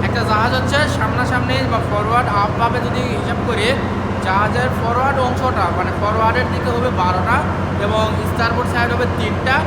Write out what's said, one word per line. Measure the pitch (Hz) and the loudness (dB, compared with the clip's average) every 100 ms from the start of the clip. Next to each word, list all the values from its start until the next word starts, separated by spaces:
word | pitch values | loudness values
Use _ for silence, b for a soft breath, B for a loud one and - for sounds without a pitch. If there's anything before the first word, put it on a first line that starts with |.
একটা | - 240 | -2 -2
জাহাজ | 226 214 233 | 0 2 2
হচ্ছে | 254 247 277 294 - | 0 0 0 0 0
সামনাসামনি | 220 240 247 254 247 262 262 | 0 0 0 0 0 0 0
বা | 220 - | 0 0
ফরওয়ার্ড | 208 214 240 240 | -2 2 2 2
আপভাবে | 208 202 202 233 - | 0 0 0 0 0
যদি | - - | -2 -2
হিসাব | - 208 226 - 202 | -2 -2 -2 -2 -2
করি, | 214 214 269 - - - - | 0 0 0 -2 -4 -2 -2
জাহাজের | 190 190 214 240 247 233 | 0 0 2 0 0 0
ফরওয়ার্ড | 226 240 269 269 | 0 0 2 2
অংশটা | 247 240 254 240 180 170 | 0 0 0 0 0 0
মানে | 180 - | -2 0
ফরওয়ার্ডের | 202 208 220 233 240 | 0 2 2 2 0
দিকে | 202 247 | -2 0
হবে | 240 247 185 | 0 0 0
বারোটা | 180 185 220 254 302 - - - | 0 0 0 0 0 -2 -2 -2
এবং | 202 220 220 214 220 | 0 2 0 0 -2
স্টারবোর্ড | - 233 240 247 | 0 0 0 0
সাইড | 247 240 | 0 0
হবে | 240 247 - | 0 0 0
তিনটা | 214 202 254 277 | -2 -2 0 0